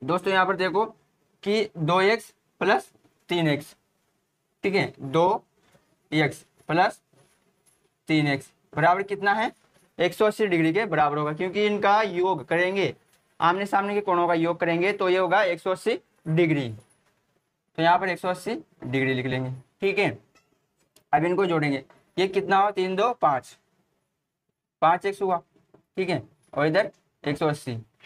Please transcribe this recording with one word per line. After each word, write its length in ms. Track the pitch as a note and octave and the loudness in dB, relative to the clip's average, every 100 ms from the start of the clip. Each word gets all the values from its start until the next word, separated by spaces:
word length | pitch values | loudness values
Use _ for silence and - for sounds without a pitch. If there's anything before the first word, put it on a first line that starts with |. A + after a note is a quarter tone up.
दोस्तों, 300 | C3+ F3+ F#3+ | -4 -2 0
यहाँ 140 | F#3+ F3+ | 2 2
पर 100 | F#3 | 0
देखो 280 | F#3 F3+ A3+ - _ _ _ _ | 0 0 -2 -6 _ _ _ _
कि 240 | G3 G#3+ G#3 - | -2 -2 -2 -4
दो 220 | D#3 F#3 | 0 2
एक्स 300 | F#3+ A3+ - _ _ _ | 2 0 -4 _ _ _
प्लस 300 | F3+ A3+ - _ _ _ - | 0 0 -2 _ _ _ -6
तीन 200 | F3 D#3+ | 0 0
एक्स, 260 | C#3+ - - _ _ _ _ _ _ _ _ | 0 -6 -20 _ _ _ _ _ _ _ _
ठीक 100 | G3 | -2
है, 180 | F#3+ C3 - | -2 -2 -6
दो 440 | C3+ D#3 F3 G#3+ - _ _ _ _ _ _ | -4 2 2 0 -6 _ _ _ _ _ _
एक्स 320 | D#3 C#3+ - - _ - | -2 -2 -4 -16 _ -2
प्लस 320 | D#3+ G3+ - _ _ _ _ _ _ _ _ _ _ - | 2 2 -2 _ _ _ _ _ _ _ _ _ _ 0
तीन 200 | D#3 D3 | 2 2
एक्स 220 | C#3 - _ _ | -2 -6 _ _
बराबर 300 | - E3 F3+ | 0 2 2
कितना 300 | G3 G3+ G3+ | -2 -4 0
है? 160 | G#3+ A#3 - _ _ _ - | 0 -2 -6 _ _ _ -2
एक 160 | F3 | -2
सौ 120 | F3 G#3+ | 2 0
अस्सी 200 | - F3+ | 2 0
डिग्री 260 | F3 D#3+ | 2 2
के 120 | F3+ A3+ | 0 0
बराबर 320 | D#3 D3+ D3 | 0 0 0
होगा, 140 | D3+ | -2
क्योंकि 320 | D#3 F#3+ F#3 G#3 | -4 -4 -2 0
इनका 340 | G#3 G3+ G#3 | 0 2 2
योग 420 | G#3+ F3 F#3 F#3 - | 2 0 0 -2 -2
करेंगे, 480 | E3 F3+ G3 D#3+ - _ _ _ - | 0 0 0 -2 -4 _ _ _ -2
आमने 260 | E3 F#3 G3+ | 0 0 0
सामने 280 | G3+ G3+ | -2 0
के 60 | G#3 | -2
कोणों 260 | G3+ F3 F3 | 0 0 2
का 60 | E3 | 0
योग 240 | E3 E3 | 0 0
करेंगे 320 | E3+ E3+ F#3 | -2 0 0
तो 140 | G3+ F#3 | 0 0
ये 100 | F#3 | 2
होगा 240 | F#3 F#3+ | 2 2
एक 160 | G3 E3+ | 2 -2
सौ 100 | F#3+ | -4
अस्सी 260 | F3+ G#3+ C#4+ - _ E3 | -4 -2 -4 -8 _ -2
डिग्री। 400 | D#3+ E3+ D3 B2 | 2 2 0 -4
तो 1120 | A2 - _ _ _ _ _ _ _ _ - | -10 -18 _ _ _ _ _ _ _ _ 0
यहाँ 160 | E3 F3+ | 2 2
पर 100 | F#3+ | 0
एक 100 | F3 | -4
सौ 100 | F#3 | -4
अस्सी 320 | F#3 G#3 C#4 - _ | -4 -6 -8 -10 _
डिग्री 300 | C3 C3+ C3 | -6 -2 0
लिख 120 | B2+ B2+ | -2 -2
लेंगे। 280 | C3 C3 B2+ - _ | -4 -6 -10 -16 _
ठीक 180 | G3 G3 | -2 0
है, 200 | F3+ G#2+ _ _ _ _ _ _ _ _ _ | -2 -4 _ _ _ _ _ _ _ _ _
अब 120 | D3+ | 0
इनको 220 | E3+ F3+ F#3+ | 2 0 0
जोड़ेंगे, 380 | E3 D3 C3+ - _ _ - | 0 0 -2 -8 _ _ -2
ये 100 | F#3+ | -2
कितना 280 | G3 F#3+ G3 | -2 0 2
हुआ? 140 | G3+ | 2
तीन 240 | G3 F#3 F#3+ | 0 -2 0
दो 120 | A#3 | -2
पाँच, 340 | A#3+ D#3 C3 - - _ _ _ _ _ _ _ _ _ _ _ _ | 0 0 0 -6 -20 _ _ _ _ _ _ _ _ _ _ _ _
पाँच 220 | D#3 F3 G3 | 2 2 -2
एक्स 140 | G3 | -4
हुआ। 140 | G3 E3+ - _ _ _ _ - | -2 -2 -6 _ _ _ _ -6
ठीक 120 | F3+ | -4
है, 140 | D3 - _ _ | -4 -6 _ _
और 140 | - D3+ | -2 0
इधर 240 | F3+ G3 - _ _ | 2 0 -6 _ _
एक 120 | C#3+ C#3+ | -6 -2
सौ 80 | D#3 | -2
अस्सी, 260 | D3 - A2+ A2+ _ | -2 -8 -10 -12 _